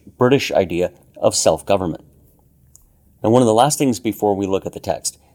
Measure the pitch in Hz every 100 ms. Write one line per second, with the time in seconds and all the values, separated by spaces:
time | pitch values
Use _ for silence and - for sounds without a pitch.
0 | - - 123 135 - 71 92 85 87 -
1 | _ - 107 - - 80 - 98 90 -
2 | - _ _ _ _ _ _ _ _ _
3 | _ _ 107 120 120 110 139 - 139 113
4 | 113 104 107 98 98 95 - - - -
5 | - - _